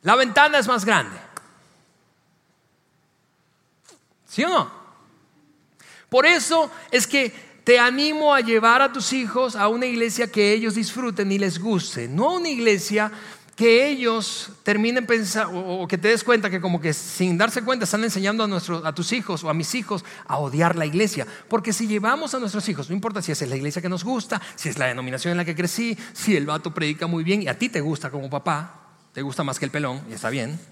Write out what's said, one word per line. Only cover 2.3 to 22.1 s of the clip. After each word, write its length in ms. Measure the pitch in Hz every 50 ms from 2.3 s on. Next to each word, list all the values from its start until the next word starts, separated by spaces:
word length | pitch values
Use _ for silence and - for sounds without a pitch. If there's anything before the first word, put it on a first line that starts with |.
| _ _ _ _ _ _ _ _ _ _ _ _ _ _ _ _ _ _ _ _ _ _ _ _ _ _ _ _ _ _ _ _ - _ _ _ _ _ _
¿Sí 160 | _ - - 269
o 20 |
no? 380 | 339 370 294 151 - - - - - - _ _ _ _ _ _ _ _ _ _ _ _ _ _ _ _ _ - - - - -
Por 200 | _ - 247 262
eso 440 | 320 349 330 226 - 320 330 311 277 - - - -
es 160 | - 247 220
que 260 | - - 285 262 220 - - - - - - _
te 120 | - 240 247
animo 540 | 240 247 247 269 294 302 311 302 302 294 285
a 60 | 269
llevar 420 | 240 226 226 220 220 226 233 254
a 120 | 269 269 247
tus 180 | 269 190 -
hijos 440 | 254 262 247 208 - 247 262 247 208
a 120 | 214 202
una 180 | 214 226 240 254
iglesia 460 | 254 240 233 233 233 202 - 233 -
que 220 | - 214 202 202 214
ellos 220 | 220 220 226 196
disfruten 540 | 220 220 - - 233 254 240 196 190 202 196
y 100 | 196 196
les 200 | 202 190 160 170
guste, 480 | 180 226 214 175 - - - 139 117
no 220 | 120 135 165 240 302
a 40 | 359
una 100 | 370 339
iglesia 640 | 330 285 240 233 226 208 190 175 - 208 214 214 214 214 - - - - - - - _
que 340 | - 226 233 226 240 269 294
ellos 640 | 285 269 247 233 226 226 202 - - - - - - _ _
terminen 420 | - 208 208 214 233 240 254 240
pensa-, 400 | 208 240 226 220 185 180 214 220
o, 340 | 175 180 175 190 185 175 190
o 60 | 180
que 100 | 165 190
te 120 | 180 160 208
des 140 | 233 233 -
cuenta 260 | - 240 226 202 208
que 120 | 175 160
como 180 | 170 190 175 170
que 140 | 147 160 147
sin 440 | - - - - - 180 185 175
darse 260 | 170 208 226 220 254 220
cuenta 200 | 233 254 247 214
están 200 | 170 - 208 226
enseñando 400 | 233 175 190 190 196 214 226 220
a 40 |
nuestros, 380 | 208 196 175 170 - 170 165 160
a 80 | 160 143
tus 180 | 156 175 - 233
hijos 300 | 254 208 - 185 151 160
o 60 | 160
a 40 | 151
mis 200 | 165 160 - -
hijos 300 | 254 208 - 208 175 - - - - -
a 100 | - 131
odiar 400 | 135 151 139 123 147 170 170 175
la 80 | 170 160
iglesia. 400 | 151 147 180 220 202 - 151 120 - - - - -
Porque 240 | 214 233 185 226 214
si 140 | - 233
llevamos 460 | 214 214 208 196 220